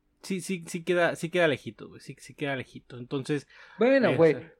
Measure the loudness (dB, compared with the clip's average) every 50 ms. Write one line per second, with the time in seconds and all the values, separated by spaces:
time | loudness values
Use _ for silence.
0 | _ _ _ _ -8 -6 -6 -6 -4 -4 -6 -6 -6 -8 -10 -6 -2 0 2 2
1 | 2 2 0 -2 -6 -2 0 2 2 2 2 0 -4 -10 -14 -14 -16 -20 -20 -20
2 | -18 -18 -20 -18 -18 -18 -12 -8 -6 -6 -4 -6 -8 -10 -14 -20 -20 -18 -16 -16
3 | -12 -8 -8 -6 -4 -4 -4 -6 -6 _ -20 -20 -20 -12 -4 0 2 4 4 4
4 | 4 4 4 6 6 6 6 4 -2 -14 -10 _